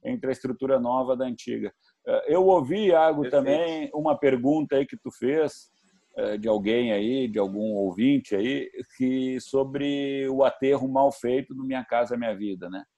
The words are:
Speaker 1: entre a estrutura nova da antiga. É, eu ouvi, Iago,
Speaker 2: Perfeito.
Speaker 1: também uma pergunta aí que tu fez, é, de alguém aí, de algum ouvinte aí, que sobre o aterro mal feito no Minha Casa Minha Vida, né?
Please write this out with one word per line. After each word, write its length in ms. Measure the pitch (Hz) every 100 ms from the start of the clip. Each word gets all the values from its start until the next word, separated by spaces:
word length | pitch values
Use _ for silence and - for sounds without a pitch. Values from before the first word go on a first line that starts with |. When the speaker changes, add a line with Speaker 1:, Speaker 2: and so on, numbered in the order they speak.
Speaker 1:
entre 240 | - 123 131
a 40 |
estrutura 460 | 131 127 123 135 135
nova 380 | 120 127 127 127
da 80 |
antiga. 480 | 127 117 - 113 104 _ _ _ -
É, 280 | - -
eu 120 | 165 190
ouvi, 420 | 180 127 185 208
Iago, 340 | 165 160 151
Speaker 2:
Perfeito. 200 | 143 185
Speaker 1:
também 480 | - 156 170 160 156
uma 240 | 151 - 147
pergunta 580 | 143 131 123 156 147 135
aí 100 | 139
que 100 | 117
tu 140 | -
fez, 600 | - 120 151 151 - - _ _ _ _ -
é, 200 | 110 107
de 120 | 110
alguém 440 | 107 101 117 123
aí, 340 | 104 107 131 127
de 120 | 107
algum 340 | 98 101 107
ouvinte 640 | 104 98 90 123 143 - 98
aí, 340 | 113 139 - - 127 _
que 440 | 127 131 131 127
sobre 880 | - 135 135 139 143 143 139 139 135
o 160 | 135
aterro 420 | 131 - 135 139 131
mal 240 | 131 139
feito 440 | 135 120 127 135
no 100 | 135
Minha 200 | 131 131
Casa 320 | 120 117 120 120
Minha 200 | 117 104
Vida, 320 | 104 95 90
né? 160 | 92 -